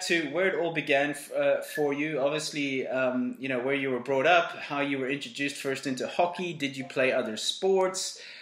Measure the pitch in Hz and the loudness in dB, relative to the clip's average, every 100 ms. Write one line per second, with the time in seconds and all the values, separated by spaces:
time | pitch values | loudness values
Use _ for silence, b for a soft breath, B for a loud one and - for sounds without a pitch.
0 | - 170 147 156 190 156 165 156 147 139 | 0 0 0 0 2 2 0 -2 2 2
1 | 143 143 - 135 143 139 - 156 147 139 | 2 -2 -6 0 2 2 0 -2 0 0
2 | 156 147 139 156 151 156 143 131 - 131 | -2 0 0 0 -4 -2 -2 -2 -2 0
3 | 127 127 123 123 135 127 131 139 135 123 | 2 2 -2 -4 -2 -2 0 0 0 -2
4 | 123 135 147 175 170 - - 143 143 139 | 0 2 6 6 4 -6 -6 -2 0 0
5 | 127 139 127 117 143 139 139 131 139 123 | -2 -2 -6 -4 -4 -2 -4 -2 -2 -2
6 | 110 - 175 - 180 151 139 135 127 143 | -2 2 0 0 -4 -2 -4 -4 -6 2
7 | 131 131 110 110 - - 190 190 185 185 | 2 2 0 -2 -4 0 4 4 4 0
8 | - - B B | -6 -8 B B